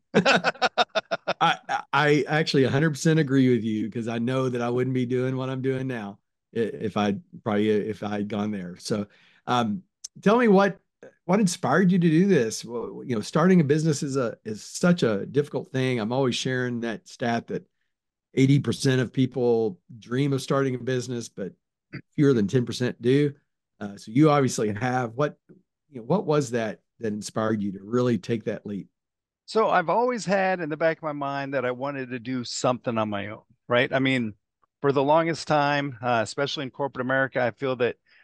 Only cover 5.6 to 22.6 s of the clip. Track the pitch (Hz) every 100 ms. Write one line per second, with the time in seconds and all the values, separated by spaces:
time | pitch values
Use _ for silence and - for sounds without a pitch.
5.6 | 131 131 131 123 101 98 _ _ _ 113
6.6 | 107 - 110 107 104 98 - - - 104
7.6 | 107 107 104 104 107 104 101 107 104 104
8.6 | 90 90 - 107 104 _ _ _ - 123
9.6 | 117 101 - _ - - 196 226 240 190
10.6 | 196 180 _ _ - - - 196 196 -
11.6 | 123 151 190 185 170 156 202 170 113 107
12.6 | 110 120 104 117 123 113 104 160 175 185
13.6 | 139 156 160 143 147 135 117 - - 107
14.6 | - - 180 175 123 101 - 113 143 135
15.6 | 135 131 131 123 107 123 135 - 135 127
16.6 | 123 120 113 107 - - 117 117 - 90
17.6 | - _ _ _ _ _ _ - 135 143
18.6 | 123 110 139 131 117 - 127 135 120 117
19.6 | 110 92 - 117 101 123 143 135 - 139
20.6 | 135 127 120 127 120 120 110 - 95 -
21.6 | _ _ _ - - - 139 123 101 131